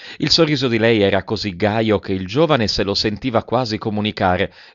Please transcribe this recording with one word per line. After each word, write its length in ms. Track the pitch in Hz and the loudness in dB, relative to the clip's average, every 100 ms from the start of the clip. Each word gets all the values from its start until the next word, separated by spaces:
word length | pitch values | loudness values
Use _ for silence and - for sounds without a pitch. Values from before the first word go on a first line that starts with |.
| - - | -20 -6
Il 120 | 147 | 0
sorriso 380 | - 160 147 131 | 2 2 2 0
di 100 | 113 | 2
lei 240 | 113 113 | 4 4
era 220 | 98 95 | 4 2
così 320 | - 107 104 85 | -2 -6 -6 -2
gaio 420 | 104 110 113 98 | 0 2 2 0
che 160 | - | 0
il 140 | 95 92 | -6 -2
giovane 400 | 123 165 139 104 | 0 2 2 0
se 160 | - | -2
lo 100 | 98 | -2
sentiva 500 | 101 110 101 131 113 | -2 -2 -4 -2 -2
quasi 360 | - 117 120 104 | -2 -2 -2 -4
comunicare 720 | 117 104 104 - 98 90 92 - - | -4 -4 -4 -2 0 0 -2 -8 -14